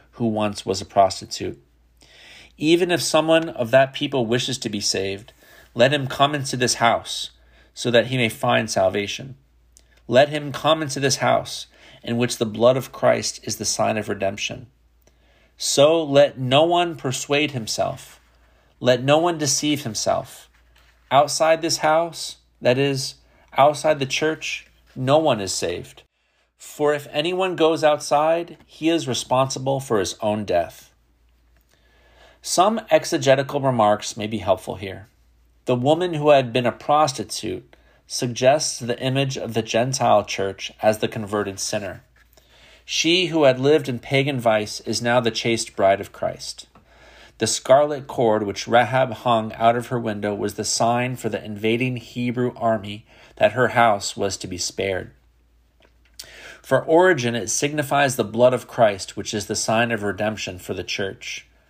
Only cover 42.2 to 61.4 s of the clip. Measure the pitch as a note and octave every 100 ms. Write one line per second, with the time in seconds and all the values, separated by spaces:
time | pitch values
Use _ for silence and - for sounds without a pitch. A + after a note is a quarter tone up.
42.2 | _ _ _ _ _ _ - - D#3+ F3+
43.2 | E3 D#3+ C#3 B2+ C3+ D#3 C3+ A#2 - C#3
44.2 | C#3 C3 A#2 G#2+ G#2 - - A2+ A#2+ B2
45.2 | A#2 - A#2+ A2+ - - G2 G2 G2 -
46.2 | F2+ - - - - _ _ _ - -
47.2 | - - A2 - - C#3 D3 C#3 C3+ -
48.2 | A#2 G#2+ G2+ F#2+ - A#2 A#2+ C3 B2+ A2+
49.2 | B2 A2+ A2 - A#2 A#2+ A#2+ B2 A2 G#2
50.2 | G#2 G2+ G#2 - G#2 - A#2 A#2+ B2+ B2
51.2 | A2+ G2+ G#2+ G2+ A2 A#2 B2+ B2 - B2
52.2 | B2 A#2+ B2 - A#2 A2 G2+ G#2 - _
53.2 | - - B2+ B2+ A#2 B2 A#2 G2+ - -
54.2 | G2+ - F#2 F2+ - - G2 F2+ F#2 _
55.2 | _ _ _ _ _ _ _ _ _ -
56.2 | - - - - - C3 - D#3+ F#3 D#3
57.2 | A#2+ A#2 - - D3 D3+ C#3 C#3+ C#3 B2
58.2 | G#2 A2 B2 B2 - - A2 G2 - -
59.2 | F#2+ G#2+ G2 G#2 - A2+ A#2+ A#2 G#2 F#2+
60.2 | G#2+ G#2 - F2+ - F#2 F2+ - G2 -
61.2 | - -